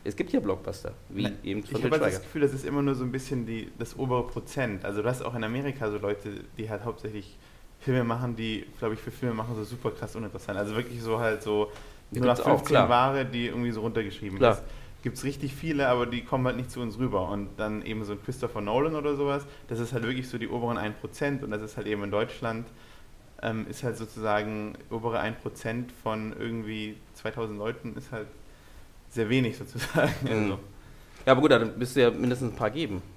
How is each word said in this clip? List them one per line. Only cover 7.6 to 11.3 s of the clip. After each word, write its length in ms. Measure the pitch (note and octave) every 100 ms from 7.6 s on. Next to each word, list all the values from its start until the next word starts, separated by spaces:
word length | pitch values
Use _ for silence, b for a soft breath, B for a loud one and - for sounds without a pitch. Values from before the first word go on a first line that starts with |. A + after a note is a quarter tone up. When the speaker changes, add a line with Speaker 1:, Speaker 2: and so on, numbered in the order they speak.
| b -
Speaker 2:
Filme 240 | C#3 B2+
machen, 320 | A#2 A#2 B2 A2+
die, 300 | A2+ G#2 - -
glaub 140 | A2+
ich, 60 | A2
für 120 | -
Filme 240 | - B2+
machen 200 | A2+ A#2 A2
so 80 |
super 260 | G#2+ B2 A2+
krass 240 | - A2 A2
uninteressant. 420 | A2 F#2+ - G2
Also 180 | G#2 A2
wirklich 240 | B2 A#2+
so 180 | A2+ A2+
halt 240 | A2+